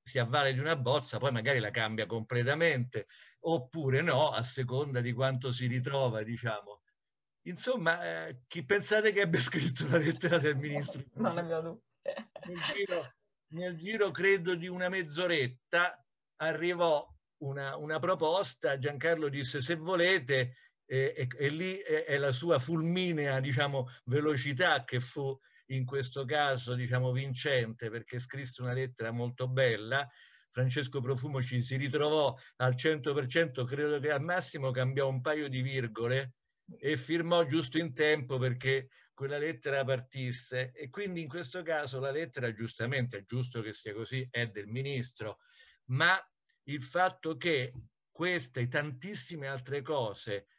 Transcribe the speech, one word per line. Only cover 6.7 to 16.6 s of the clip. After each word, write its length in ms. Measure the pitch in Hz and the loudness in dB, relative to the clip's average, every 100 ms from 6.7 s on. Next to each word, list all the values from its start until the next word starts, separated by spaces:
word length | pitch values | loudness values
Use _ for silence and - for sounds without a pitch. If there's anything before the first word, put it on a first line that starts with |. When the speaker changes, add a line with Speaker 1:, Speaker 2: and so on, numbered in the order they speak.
| 104 _ _ _ _ _ _ | -20 _ _ _ _ _ _
Speaker 1:
Insomma, 840 | - 180 254 254 165 170 170 165 165 | -12 -6 -4 0 2 0 -2 -6 -8
eh, 180 | 135 - | -12 -12
chi 180 | 170 | -6
pensate 480 | - 202 196 214 214 | 0 2 4 4 4
che 80 | 196 | 4
abbia 200 | 190 160 123 | 4 4 2
<laughs> 240 | 160 156 127 | 2 0 0
scritto 100 | 156 | 4
la 100 | 165 | 4
lettera 400 | 151 - 175 170 | 4 2 2 4
del 180 | 147 139 | 4 0
ministro? 460 | 147 147 139 131 - | -2 -4 -4 -8 -10
Speaker 2:
Non 220 | - 202 170 | -2 0 0
abbiamo 240 | 165 160 | -2 -2
dubbi. 180 | 165 - _ _ - - 220 - | -4 -10 _ _ -8 -8 -10 -16
Speaker 1:
Nel 180 | 175 175 | -12 -6
giro, 500 | - 202 196 175 127 _ _ _ - | -4 -2 -2 -2 -4 _ _ _ -14
nel 280 | 160 180 165 | -8 -6 -6
giro, 340 | 180 220 196 | -4 0 0
credo, 440 | 165 190 196 170 | 4 4 4 2
di 140 | 175 180 | -2 -2
una 200 | 180 180 | -2 -2
mezz'oretta 1120 | 190 160 147 180 160 127 127 - 170 175 - _ _ _ - | 0 -2 0 2 2 0 -4 -2 2 2 -2 _ _ _ -4
arrivò 680 | 156 160 | -2 0